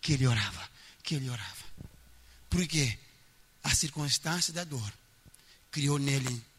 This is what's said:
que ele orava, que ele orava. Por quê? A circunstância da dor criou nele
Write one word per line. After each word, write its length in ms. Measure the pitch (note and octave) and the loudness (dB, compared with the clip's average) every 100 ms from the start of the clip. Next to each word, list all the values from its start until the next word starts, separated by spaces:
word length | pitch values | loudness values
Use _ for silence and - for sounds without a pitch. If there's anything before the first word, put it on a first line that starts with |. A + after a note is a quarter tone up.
que 120 | - | 2
ele 120 | C#3+ C3 | 4 4
orava, 460 | A#2 G2+ F#2 - - - - | 4 0 -4 -14 -16 -20 -14
que 100 | - | -6
ele 160 | D#3 C3 | -4 -4
orava. 340 | A#2+ G2+ - - - - - - - - - - | -6 -10 -12 -12 -12 -14 -18 -20 -20 -20 -20 -2
Por 160 | F3 F3 | 0 2
quê? 300 | D#3+ C3+ G#2 - - - _ - - | 2 2 0 -10 -20 -20 _ -20 -8
A 120 | - - | 0 2
circunstância 760 | D3+ D#3 C#3+ - D#3+ E3+ - | 2 -2 0 0 0 0 0
da 120 | E3 | -2
dor 280 | F3 C#3 G#2 - _ _ - - - - _ | -6 -6 -6 -10 _ _ -20 -20 -20 -20 _
criou 300 | D#3 C#3+ D3 | 0 2 2
nele 440 | C#3 C#3 B2+ A#2+ A2+ | 2 2 0 -6 -10